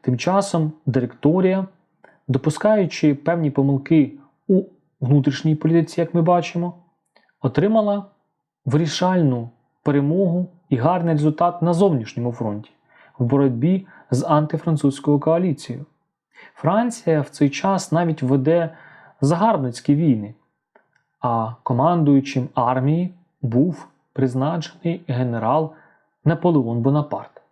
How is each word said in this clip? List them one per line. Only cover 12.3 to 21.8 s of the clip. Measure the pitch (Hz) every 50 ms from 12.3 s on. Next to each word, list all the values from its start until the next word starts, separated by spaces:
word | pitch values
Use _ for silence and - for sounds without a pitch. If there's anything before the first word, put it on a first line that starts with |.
фронті | 120 - 117 110 104 104 107 _ _ _ _ _ _ _ _ _ _ -
в | 127
боротьбі | 113 135 139 139 135 120 117 131 170 190 190 190 - - - - _
з | 127 127 -
антифранцузькою | - 151 151 151 151 - 156 - 170 160 147 - 139 139 - - 147 147 143
коаліцією. | 143 160 160 170 185 185 139 - - - 120 131 147 _ _ _ _ _ _ _ _ _ _ - - - _
Франція | - - 156 185 214 240 247 233 - - 175 160 151
в | 135 -
цей | - - 151 139
час | 139 - - 196 196 180 - -
навіть | 151 165 175 165 156 - 131
веде | 127 139 139 131 147 165 170 165 151 - - - - - - - - _ _
загарбницькі | 139 139 175 170 208 233 220 165 131 123 120 - - - 147
війни, | 147 170 156 123 107 101 104 117 _ _ _ _ _ _ _ _ _ _ _ _ _ _ _ _ _
а | - 123 117 117 113 113 117 - _
командуючим | - 123 120